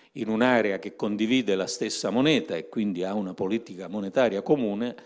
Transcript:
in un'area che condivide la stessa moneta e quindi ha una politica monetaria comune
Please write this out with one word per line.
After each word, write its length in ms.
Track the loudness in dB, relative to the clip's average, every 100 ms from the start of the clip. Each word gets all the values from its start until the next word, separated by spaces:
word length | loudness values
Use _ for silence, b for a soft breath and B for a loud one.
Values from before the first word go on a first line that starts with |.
| B
in 160 | -8 -2
un'area 500 | 2 4 4 2 -2
che 180 | -6 -6
condivide 580 | -4 0 2 2 4
la 120 | 0 0
stessa 420 | -2 -4 -2 0
moneta 480 | 2 4 2 0 -6
e 140 | -4
quindi 340 | -2 -2 0
ha 80 | -2
una 220 | -2 -4
politica 540 | -4 -2 -2 -4 -12 -8
monetaria 520 | -6 -2 2 2 2
comune 560 | 0 2 2 -2 -6 -8